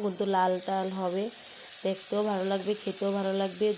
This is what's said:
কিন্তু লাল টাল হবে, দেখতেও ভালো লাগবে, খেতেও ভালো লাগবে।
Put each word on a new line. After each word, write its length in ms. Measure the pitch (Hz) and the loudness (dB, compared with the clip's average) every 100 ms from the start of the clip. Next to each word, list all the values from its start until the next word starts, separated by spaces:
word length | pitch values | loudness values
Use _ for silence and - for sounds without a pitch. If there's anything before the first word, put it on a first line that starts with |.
কিন্তু 220 | 208 180 196 | -2 0 2
লাল 260 | 190 185 185 190 | 4 4 2 0
টাল 220 | 190 190 | 0 0
হবে, 340 | 190 185 185 226 - - - - - | -2 0 0 -2 -6 -12 -14 -12 -4
দেখতেও 400 | 190 190 - 208 | -2 -2 -2 0
ভালো 220 | 214 196 | 2 0
লাগবে, 280 | 190 196 185 | 0 0 0
খেতেও 360 | 208 196 190 196 | -2 -2 -2 0
ভালো 200 | 196 190 | 0 2
লাগবে। 340 | 196 196 180 214 | 2 0 2 2